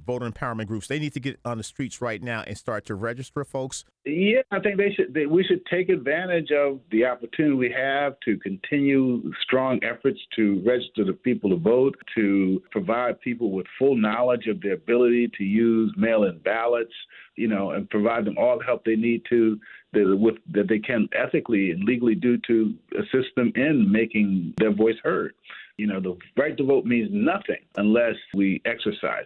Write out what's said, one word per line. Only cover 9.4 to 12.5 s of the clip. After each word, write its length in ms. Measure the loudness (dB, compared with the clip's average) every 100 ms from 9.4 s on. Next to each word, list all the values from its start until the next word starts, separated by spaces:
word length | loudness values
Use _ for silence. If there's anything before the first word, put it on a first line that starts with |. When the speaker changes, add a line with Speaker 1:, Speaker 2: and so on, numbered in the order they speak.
Speaker 2:
strong 380 | -2 0 0 -2
efforts 360 | -4 -2 -2 -2 -4 0
to 260 | 2 2 2
register 380 | 0 -2 -2
the 80 | -2
people 380 | -2 -2 0 0
to 80 | 2
vote, 380 | 4 4 2 0 -6 -2
to 480 | 2 2 2